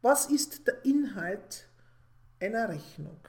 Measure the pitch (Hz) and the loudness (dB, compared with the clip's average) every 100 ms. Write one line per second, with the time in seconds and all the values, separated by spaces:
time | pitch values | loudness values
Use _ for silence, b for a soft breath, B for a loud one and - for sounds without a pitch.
0 | 240 277 - 285 - - - 254 262 285 | 4 4 4 0 0 -2 -4 0 2 2
1 | 277 190 170 208 - - - _ - _ | 2 -4 -6 -6 -8 -18 -18 _ -20 _
2 | _ - - - 190 226 220 156 - - | _ -20 -20 -8 -4 -2 -2 -4 -10 -14
3 | 147 - | -14 -14